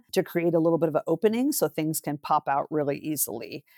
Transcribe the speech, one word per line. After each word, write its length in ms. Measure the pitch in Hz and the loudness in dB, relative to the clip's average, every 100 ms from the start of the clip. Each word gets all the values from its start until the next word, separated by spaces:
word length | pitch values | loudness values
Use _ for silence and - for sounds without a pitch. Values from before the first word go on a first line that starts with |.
| - | -2
to 100 | 196 | -2
create 320 | 175 175 170 | 0 0 2
a 60 | 165 | 2
little 180 | 165 165 | 4 2
bit 100 | 160 | 2
of 60 | |
an 80 | 147 - | 0 0
opening 420 | 165 214 226 277 | 2 2 2 0
so 160 | 285 151 | 2 0
things 340 | - 156 156 | 0 -2 -2
can 160 | - 147 | -4 -6
pop 320 | - 151 - | -2 -2 0
out 220 | 139 - | -2 -2
really 260 | 156 143 143 | -2 0 -2
easily. 680 | 147 147 - - - 143 - | -4 -4 -4 -6 -10 -14 -16